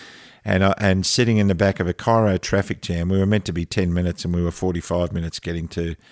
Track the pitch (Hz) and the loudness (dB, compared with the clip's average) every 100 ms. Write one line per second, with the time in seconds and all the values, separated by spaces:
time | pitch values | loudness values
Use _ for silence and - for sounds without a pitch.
0 | - - - - 107 95 98 95 104 95 | -20 -20 -20 -12 -2 2 2 2 2 2
1 | 90 - 117 107 101 87 98 98 87 87 | 0 2 2 4 2 2 2 0 -2 -2
2 | - 113 107 92 - 95 95 95 - 85 | 2 4 4 0 0 -2 -2 -6 -4 -2
3 | 85 98 98 104 92 87 85 - 92 87 | 0 2 2 2 0 -4 -4 -2 0 0
4 | 90 82 90 87 87 - 92 87 - 87 | -2 -2 -2 -2 -2 -2 -2 -2 -2 -2
5 | 87 - 82 - - 85 82 - 85 80 | -2 -4 -6 -8 -8 -6 -6 -6 -6 -8
6 | _ | _